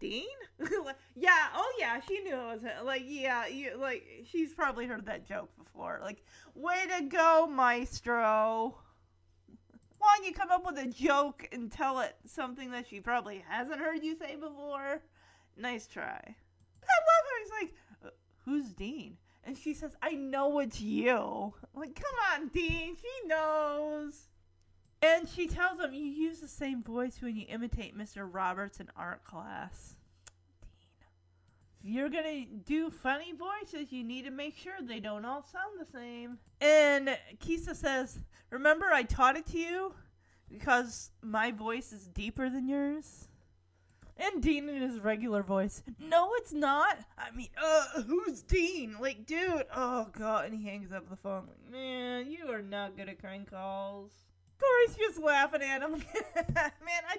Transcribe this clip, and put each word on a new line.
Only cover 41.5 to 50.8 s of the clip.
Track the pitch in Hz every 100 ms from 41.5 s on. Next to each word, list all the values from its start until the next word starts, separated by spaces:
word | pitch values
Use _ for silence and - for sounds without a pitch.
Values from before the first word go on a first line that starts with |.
voice | 214 214 233 -
is | 208 185
deeper | 170 208 226 262
than | 262 254
yours." | 285 285 302 294 - - - _ _ _ _ _ _ - -
And | 381 381
Dean | 302 294 285
in | 285
his | 262 233
regular | 202 214 240 208
voice, | 185 190 196 - - 233
"No, | 311 339 359 480
it's | 440 294
not. | 285 285 381 381 - -
I | -
mean, | 226 - -
uh, | 311 311 269 311 220
who's | 339 392 254
Dean? | - 370 339 370 233 214
Like, | 262 214 220
dude, | 320 370 302 262 226
oh, | 254 247 220
God." | 214 220 214 214
And | 220
he | 208
hangs | 202